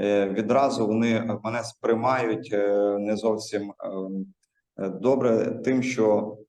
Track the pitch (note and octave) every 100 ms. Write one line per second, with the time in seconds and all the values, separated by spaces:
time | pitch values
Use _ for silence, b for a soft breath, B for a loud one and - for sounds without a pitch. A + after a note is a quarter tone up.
0 | G2+ G2+ G2 G2 A2 B2+ C#3 A#2 A2 A2
1 | A#2 A2+ A2+ G#2 G#2+ A#2 A2+ - - A2+
2 | A#2+ C3 A#2 G#2+ - G#2 G2+ G2+ G2+ G2+
3 | G2+ G#2 A2+ G#2+ - G#2 G2+ - F#2+ F#2+
4 | F#2+ G2 G2 - _ _ _ - F#2+ F2
5 | A2 C3 A#2+ A2+ A2+ - - C3 B2 -
6 | A2 G#2 G#2+ -